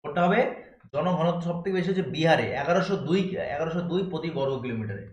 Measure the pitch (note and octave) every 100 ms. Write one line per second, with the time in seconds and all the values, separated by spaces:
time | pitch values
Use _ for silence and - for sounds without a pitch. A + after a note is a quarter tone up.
0 | - F3 F3 G#3+ C4 - - - - C#3+
1 | F3 E3 E3+ E3+ E3+ E3+ G3 F#3 F3+ F#3
2 | C#3+ D3 D#3+ D3 A2+ B2+ C#3+ F3+ F3 F#3
3 | C3+ F#3+ F3+ - - C#3+ D#3+ F3 E3 F3+
4 | F#3 D#3+ E3 C#3 C#3 C3 A#2+ A2 G#2+ G2+
5 | -